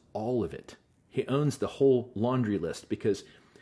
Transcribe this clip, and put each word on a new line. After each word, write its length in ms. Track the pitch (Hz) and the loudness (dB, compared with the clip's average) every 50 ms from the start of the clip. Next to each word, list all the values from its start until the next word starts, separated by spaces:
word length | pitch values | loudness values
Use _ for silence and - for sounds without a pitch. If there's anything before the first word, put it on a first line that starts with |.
| _ _ - | _ _ -10
all 300 | 107 110 120 127 117 95 | -6 -4 -2 0 0 -2
of 100 | 78 - | -2 -6
it. 220 | - - - - - _ _ _ _ _ _ | -12 -16 -18 -20 -20 _ _ _ _ _ _
He 160 | - - - - | -6 -4 -2 0
owns 300 | 131 143 151 143 - - | 0 0 0 0 0 -2
the 100 | 104 95 | -4 -6
whole 440 | - - 139 139 127 123 120 - - | 0 4 4 6 6 4 2 -2 -4
laundry 420 | 98 110 123 127 127 120 104 104 87 | -2 0 0 2 0 0 0 0 0
list 320 | 82 80 78 - - - | -2 -4 -6 -8 -6 -6
because, 340 | 107 - - 110 98 - - - - - - _ _ - | -6 -2 0 0 0 0 -4 -12 -20 -20 -20 _ _ -20